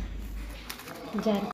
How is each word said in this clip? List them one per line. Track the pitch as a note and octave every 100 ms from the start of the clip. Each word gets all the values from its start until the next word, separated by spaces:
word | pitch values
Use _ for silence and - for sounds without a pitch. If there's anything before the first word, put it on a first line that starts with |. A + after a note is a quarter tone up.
| - - - - - - - - - - - G#3+
जार। | A3 G3+ G#3